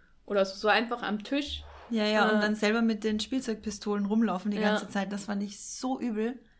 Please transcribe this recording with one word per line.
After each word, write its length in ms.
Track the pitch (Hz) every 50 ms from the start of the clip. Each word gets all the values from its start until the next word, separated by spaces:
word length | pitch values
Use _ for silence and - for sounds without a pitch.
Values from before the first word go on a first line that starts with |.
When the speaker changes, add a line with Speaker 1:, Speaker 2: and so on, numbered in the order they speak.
| - _ _ _ _
Speaker 1:
Oder 180 | - 202 196 196
so, 100 | 196 -
so 140 | - - 214
einfach 340 | 196 220 240 233 240 240
am 220 | - - 208 214 -
Tisch. 400 | - 277 294 285 - - - - - - - - -
Speaker 2:
Ja, 160 | 233 220 208
ja, 240 | 214 214 214 208 214
Speaker 1:
Äh, 60 | 214
Speaker 2:
und 60 | 208
dann 120 | 208 208 214
selber 260 | 214 208 208 220 233
mit 220 | 233 226 220 214 220
den 160 | 214 214 214
Spielzeugpistolen 840 | - - 262 262 262 233 214 220 - 220 202 - - 208 208 202 202
rumlaufen 460 | 196 220 226 226 202 180 185 - 208
die 80 | 208 214
Speaker 1:
Ja. 100 | 214 214
Speaker 2:
ganze 200 | 214 208 202 -
Zeit. 200 | - 202 196 196
Das 120 | 202 202 -
fand 180 | - 202 202
ich 160 | 208 202 - -
so 380 | - - - - 262 262 262 -
übel. 400 | 233 240 208 214 220 240 262 - - _ _